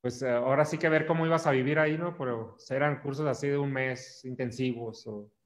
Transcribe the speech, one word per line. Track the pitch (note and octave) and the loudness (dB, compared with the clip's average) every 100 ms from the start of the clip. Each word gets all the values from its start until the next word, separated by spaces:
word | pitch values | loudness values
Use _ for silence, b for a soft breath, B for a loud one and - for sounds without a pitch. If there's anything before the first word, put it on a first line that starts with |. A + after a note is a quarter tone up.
pues, | B2 A#2+ | -4 -2
eh, | C3 | 0
ahora | A#2+ B2+ C#3 | 2 4 4
sí | D3+ D#3+ | 4 2
que | E3 | 4
ver | D#3 D#3 | 4 2
cómo | E3 D#3+ | 0 2
ibas | E3 D#3+ | 2 4
a | |
vivir | C3+ B2+ D3+ | 2 2 2
ahí, | D#3 D#3 | 2 2
¿no? | F3 E3+ | -4 -4
Pero, | C3 A#2 A2+ | -4 -4 -6
o | - | -14
sea, | - C3 | -6 0
eran | D3 C#3 | 0 0
cursos | C#3+ C#3 D3+ | -4 -2 -2
así | B2 C#3+ | -2 -2
de | C#3+ | -2
un | C#3+ | -2
mes, | C3+ C3 B2 - - | -2 -2 -4 -10 -16
intensivos, | C3 B2+ B2 A#2+ C3 A#2 A#2 A2 A2+ | -12 -6 -6 -2 -2 -2 -8 -10 -12
o | G#2+ G#2 _ | -12 -14 _